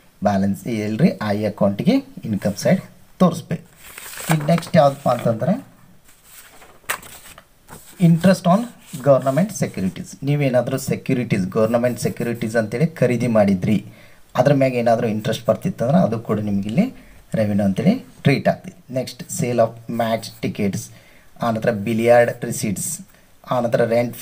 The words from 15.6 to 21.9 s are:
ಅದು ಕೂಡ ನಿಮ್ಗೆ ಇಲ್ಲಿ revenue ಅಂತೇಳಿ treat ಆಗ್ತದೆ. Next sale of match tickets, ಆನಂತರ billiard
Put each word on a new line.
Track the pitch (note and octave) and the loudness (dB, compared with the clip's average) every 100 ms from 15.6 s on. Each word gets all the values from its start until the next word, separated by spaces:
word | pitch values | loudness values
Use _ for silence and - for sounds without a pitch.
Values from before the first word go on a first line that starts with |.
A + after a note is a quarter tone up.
| - - A#2 F3 | -2 -2 2 2
ಅದು | C#3+ - | 2 0
ಕೂಡ | - G#2+ | -2 -4
ನಿಮ್ಗೆ | G#2 G2+ G2+ | -2 -2 0
ಇಲ್ಲಿ | B2 B3+ - - - - | 0 0 -4 -20 -20 -6
revenue | A2 G#2 G2+ G2+ | -2 0 2 0
ಅಂತೇಳಿ | F#2+ E3 B3+ - - | 2 2 0 -4 -2
treat | C#3+ C3 - | 0 2 2
ಆಗ್ತದೆ. | - - - - | -2 -6 -20 -10
Next | B2+ B2 - | -8 -8 -10
sale | - - A#2+ A#2+ | -10 -6 -2 2
of | A2+ - - A#2 | 0 -2 -8 -4
match | A2+ A2+ - - - | -2 -2 -6 -8 -6
tickets, | - G2+ - - - - - - - | -2 -4 -4 -10 -18 -20 -20 -20 -6
ಆನಂತರ | A#2+ A2 A#2+ | -4 -2 -2
billiard | G#2 G#2 | -2 -2